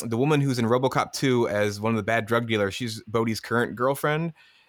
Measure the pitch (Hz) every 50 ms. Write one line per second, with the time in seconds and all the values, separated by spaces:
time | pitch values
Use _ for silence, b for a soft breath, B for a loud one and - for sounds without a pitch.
0 | 113 117 117 113 135 151 156 143 139 139 127 123 117 110 120 127 139 127 - 143
1 | 110 - - - 143 135 123 120 117 - 104 104 104 104 101 101 107 113 113 110
2 | 95 113 113 113 107 107 117 117 117 113 113 107 101 98 - - 127 113 110 110
3 | - - 107 117 113 117 110 - - - 113 120 117 - 87 107 123 135 139 -
4 | - 147 151 156 170 165 - b b b b b b